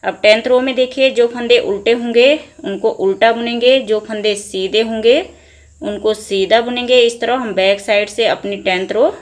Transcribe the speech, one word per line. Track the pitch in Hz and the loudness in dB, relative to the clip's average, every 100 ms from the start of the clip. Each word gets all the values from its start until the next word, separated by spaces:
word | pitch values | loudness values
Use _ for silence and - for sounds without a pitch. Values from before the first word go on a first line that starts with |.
अब | 190 - | -6 0
टेंथ | 214 214 240 | 4 4 4
रो | 254 | 0
में | 262 247 | 0 0
देखिए | 254 269 262 | -2 2 0
जो | 220 240 | 2 0
फंदे | 247 233 240 | 0 2 2
उल्टे | - 202 202 | 2 -2 0
होंगे | 240 240 233 254 302 - - | 0 0 4 4 2 -4 -12
उनको | - 196 220 | -8 -4 -4
उल्टा | - 190 190 226 | 0 -2 2 2
बुनेंगे, | 226 233 240 240 269 | 2 -4 0 2 2
जो | 214 214 | 2 -4
फंदे | 214 214 208 202 | -4 -4 -2 -4
सीधे | - 190 190 202 | -6 -6 -2 -2
होंगे | 226 226 220 277 381 - _ _ _ _ | -2 0 2 2 0 -14 _ _ _ _
उनको | 208 208 214 | -8 -4 -4
सीधा | 214 - 196 190 220 | -4 -4 -2 2 2
बुनेंगे। | 240 247 240 254 | 0 -6 2 4
इस | 233 233 | 2 0
तरह | 233 254 | -4 -2
हम | 240 | -2
back | 185 190 202 | 0 0 0
side | 202 208 208 | 0 -2 -2
से | - 226 | -2 -2
अपनी | 180 196 196 | -2 -6 -6
टेंथ | 196 185 190 | -4 -4 -2
रो | 208 294 403 | 0 0 -2